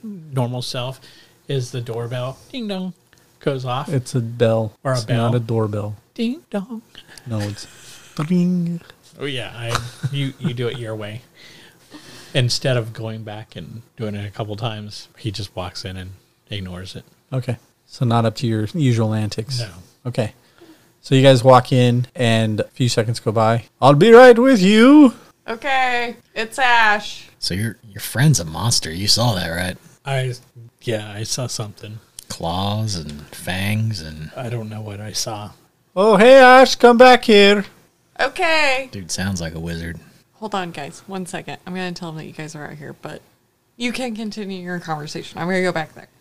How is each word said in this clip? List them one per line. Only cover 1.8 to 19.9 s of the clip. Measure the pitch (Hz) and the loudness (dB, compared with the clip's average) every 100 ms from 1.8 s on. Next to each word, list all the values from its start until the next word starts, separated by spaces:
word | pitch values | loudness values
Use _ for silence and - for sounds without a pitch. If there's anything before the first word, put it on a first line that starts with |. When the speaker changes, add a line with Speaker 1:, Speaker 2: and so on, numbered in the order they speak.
Speaker 1:
doorbell, | 120 117 120 123 127 131 - | -8 -8 -8 -8 -10 -12 -16
ding | 269 220 | -12 -8
dong, | 190 185 - _ _ _ _ | -8 -8 -12 _ _ _ _
goes | - 135 | -6 -6
off. | 127 123 - | -4 -6 -4
Speaker 2:
It's | 139 123 135 | -4 -2 -4
a | |
bell. | 113 120 117 113 110 _ | -4 0 2 2 -2 _
Speaker 1:
Or | 139 | -4
a | 127 | -4
Speaker 2:
It's | |
Speaker 1:
bell. | 110 117 117 | -2 -2 0
Speaker 2:
not | 120 | -2
a | |
doorbell. | 113 113 110 104 104 104 _ | -2 -2 -2 -4 -8 -12 _
Speaker 1:
Ding | - 233 294 _ | -6 -6 -6 _
dong. | 208 196 226 _ - - - | -10 -8 -14 _ -20 -20 -20
Speaker 2:
No, | - 110 | -8 -6
it's | 104 101 - - - - - - 151 | -6 -10 -16 -20 -20 -20 -20 -10 -2
ding. | 180 175 180 170 170 - - _ - | 0 0 0 -4 -8 -12 -20 _ -12
Speaker 1:
Oh | 143 | -10
yeah, | 131 101 | -8 -12
I, | 113 117 120 120 - 135 | -10 -6 -6 -6 -10 -8
you, | 139 139 - | -4 -6 -6
you | 131 | -8
do | 120 120 | -4 -6
it | 120 | -6
your | 113 110 | -10 -10
way. | 104 110 _ _ - - - _ _ - - - - | -12 -14 _ _ -20 -20 -20 _ _ -20 -20 -20 -6
Instead | 147 123 - 143 123 | -2 -2 -2 -2 -2
of | 110 | -4
going | 110 110 110 | -10 -12 -12
back | 107 104 107 | -14 -16 -16
and | - 78 113 - _ | -16 -16 -18 -20 _
doing | 107 104 | -10 -8
it | 101 | -12
a | |
couple | - 107 104 | -10 -10 -6
times, | 120 107 104 - - _ | -8 -8 -14 -18 -20 _
he | 113 | -10
just | 98 101 - | -10 -12 -10
walks | 90 - | -12 -12
in | 98 92 | -14 -12
and | 92 95 _ _ _ | -14 -18 _ _ _
ignores | 104 92 90 90 - | -12 -10 -12 -14 -18
it. | - _ _ | -20 _ _
Speaker 2:
Okay. | 131 127 131 _ _ _ | -8 -6 -8 _ _ _
So | - | -4
not | 123 117 113 | 0 2 0
up | - | -2
to | 120 | -4
your | 110 107 | -2 -4
usual | 180 139 113 110 | -2 0 2 0
antics. | 110 107 - 110 127 | -2 -4 -8 -8 -8
Speaker 1:
No. | 107 87 - | -10 -14 -20